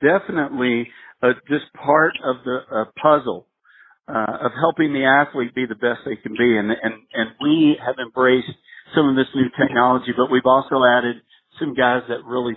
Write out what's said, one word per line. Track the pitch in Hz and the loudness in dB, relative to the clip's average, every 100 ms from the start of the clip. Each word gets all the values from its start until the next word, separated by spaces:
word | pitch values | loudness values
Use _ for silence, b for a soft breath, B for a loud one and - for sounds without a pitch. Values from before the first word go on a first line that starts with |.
definitely, | 143 190 196 175 139 127 123 120 117 B B B | 2 2 -2 -4 -4 -2 -2 -2 -4 B B B
uh, | 123 123 - | 0 0 -4
just | 143 - | -6 -6
part | - 135 156 165 156 | -8 0 2 2 0
of | 139 123 127 | -6 -4 -4
the, | 127 - | -6 -4
uh, | 117 107 - | -6 -6 0
puzzle, | 156 147 123 90 - _ b b b b - | 2 2 0 -8 -12 _ b b b b -8
uh, | 110 107 - - | -4 -4 -4 -6
of | 117 | -2
helping | 165 165 156 | -2 0 -2
the | 143 135 | 0 2
athlete | 139 143 139 120 131 | 2 2 -4 -6 -4
be | 123 | -6
the | 107 | -4
best | 120 117 139 | -4 -4 -8
they | 107 | -10
can | - | -8
be. | 110 120 110 | 0 2 2
And, | 104 | 0
and, | - 110 110 _ | -4 -4 -8 _
and | 123 113 - | -6 -6 -4
we | 143 160 151 151 | 0 2 2 2
have | 123 131 | -4 -8
embraced | 120 127 127 127 - - B B - | -8 0 2 2 -2 -14 B B -2
some | 160 147 | 0 2
of | 131 | 2
this | 131 | 0
new | 135 123 - | 0 -2 0
technology, | 135 123 127 127 123 123 | 0 2 2 2 -2 -2
but | 127 | 0
we've | 127 127 | 2 4
also | 135 135 135 | 2 2 2
added | 123 123 120 117 _ b _ - | 4 4 0 -6 _ b _ -10
some | 156 | -6
guys | 131 127 123 120 | 0 0 0 -4
that | 120 113 | -10 -6
really | 123 120 | -6 -6